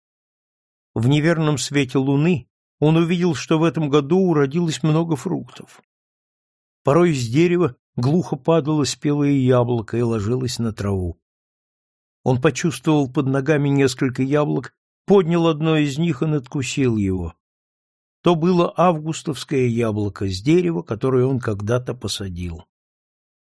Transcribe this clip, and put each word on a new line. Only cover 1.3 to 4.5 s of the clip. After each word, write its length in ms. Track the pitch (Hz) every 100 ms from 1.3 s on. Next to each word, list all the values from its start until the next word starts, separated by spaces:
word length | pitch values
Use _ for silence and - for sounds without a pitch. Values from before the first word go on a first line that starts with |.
| 160 151 143
свете 400 | - 143 127 139
луны 500 | 135 139 160 160 - _ _ _
он 180 | 151 160
увидел, 380 | 165 180 180
что 240 | 135 - 160
в 60 |
этом 240 | 165 165 151
году 300 | 147 143 180
уродилось 640 | 185 151 139